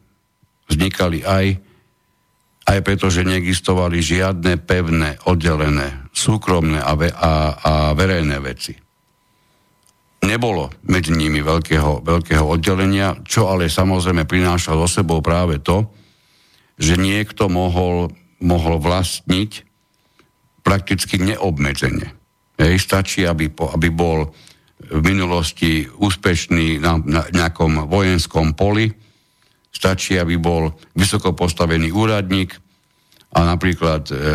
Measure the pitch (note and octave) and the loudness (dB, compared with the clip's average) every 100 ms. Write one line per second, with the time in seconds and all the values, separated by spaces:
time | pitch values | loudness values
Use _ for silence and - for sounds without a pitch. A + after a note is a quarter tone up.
0 | _ _ _ _ _ _ - D#2 G2 - | _ _ _ _ _ _ -4 0 0 0
1 | F2+ D#2+ F2 F#2+ G2 F#2+ - _ _ _ | 0 0 0 0 2 -2 -8 _ _ _
2 | _ _ _ _ _ _ - G2 F#2+ G2 | _ _ _ _ _ _ 0 2 2 0
3 | F#2+ F2 F#2 F#2 F2 F2+ - F#2 F2+ E2+ | 2 2 0 0 0 -2 0 0 2 0
4 | D#2 F2 F#2+ F2+ F2+ E2 - F2+ E2 E2 | 0 0 0 0 0 0 0 0 2 0
5 | D#2 C#2+ F#2 F2 E2 D#2 D2+ D2 C#2 C2+ | 0 -2 0 2 2 0 0 0 -2 -8
6 | C2+ - - G#2+ F2+ F2 D#2+ D#2 C2+ D2+ | -10 -6 0 0 2 0 2 0 0 0
7 | E2+ - E2 D#2 D2+ C#2 D#2 D2+ D2+ D2+ | 0 0 0 2 0 0 0 2 2 2
8 | F#2+ F2 D2+ C#2+ C2+ B1 - - _ _ | 0 0 -2 -4 -6 -10 -12 -14 _ _
9 | _ _ _ _ _ _ _ _ _ _ | _ _ _ _ _ _ _ _ _ _
10 | _ - G2 A#2 A#2 F2+ C2+ - - F#2 | _ -4 -2 0 0 -2 -4 -6 0 0
11 | D2+ E2 D2+ D2+ D2+ E2 - D#2 D2 C2+ | 2 0 0 0 0 0 0 0 2 0
12 | D#2+ E2+ D#2+ D#2 D2+ E2+ E2+ F#2 F#2+ G2 | 0 0 2 2 2 0 0 2 2 2
13 | G2 - - - F#2+ F#2+ E2+ F#2 F#2 F#2 | 0 -4 -4 0 2 2 0 2 2 2
14 | F2+ E2+ D2+ F2+ F2+ F2 - D#2+ E2+ - | 2 0 0 0 2 0 0 0 0 0
15 | E2 E2 D2+ E2+ F2+ D2 - F#2+ A2 - | 0 0 0 0 0 -2 0 0 0 -6
16 | _ _ _ _ _ _ _ - D#2 F2 | _ _ _ _ _ _ _ -4 0 2
17 | F#2+ G#2 G#2 - G2+ F2+ F2+ F2+ F2+ F2 | 0 -2 -4 -2 0 2 0 0 0 0
18 | E2 - _ - F2 F2 D#2+ E2 D#2+ F#2 | -2 -6 _ -4 0 2 2 0 0 0
19 | F2+ - - F#2 G#2+ - - _ _ _ | -2 -4 -2 -2 -2 -8 -20 _ _ _
20 | _ _ _ _ _ _ - F#2+ - F#2+ | _ _ _ _ _ _ -2 -2 0 -4
21 | - G2 F#2+ - F#2+ D2 C#2 C#2 C2 - | -2 -2 -2 -2 -2 -2 -2 -2 -4 -4
22 | - - _ _ _ - E2 F#2 - F#2+ | -8 -14 _ _ _ 0 2 2 2 0
23 | F#2+ - F2 D#2+ D#2 - D2+ D#2+ E2 E2 | 0 -2 0 0 -4 -4 -4 0 0 0
24 | E2+ D#2+ D2+ - - _ _ - - D#2 | 0 0 -2 -8 -20 _ _ -20 -6 0
25 | E2 G2 F2+ F2 E2 - E2 D#2+ - - | 2 0 0 -2 -2 -2 0 0 -4 -2
26 | G2+ F2+ G2 E2+ - E2 D#2+ D#2 E2+ D#2+ | -2 0 0 0 0 0 0 0 0 0
27 | D2 D#2+ - F#2 E2 D#2+ D#2+ D#2 D2+ G2 | 0 -2 0 0 0 0 0 0 0 0
28 | F#2+ F2 - E2 D#2+ D2 G2 G#2+ A2+ - | 2 0 0 0 0 0 0 0 0 -4
29 | _ _ _ _ _ _ _ - F#2 F#2 | _ _ _ _ _ _ _ -2 0 0
30 | - F#2 E2+ E2+ E2 E2 D#2+ - - E2 | 0 0 0 0 2 0 0 -4 -8 0
31 | G2 G#2+ F#2 E2 F2 - E2+ E2 D#2+ G2 | 0 0 -2 0 -2 0 0 0 0 0
32 | A2 G#2 F#2 F#2+ F2+ - _ _ _ _ | 0 0 0 -2 -2 -8 _ _ _ _
33 | _ _ _ E2 E2+ F2 F2+ D#2+ E2 D#2 | _ _ _ 2 2 2 0 0 0 -2
34 | D2 C2+ D2+ | -4 -4 0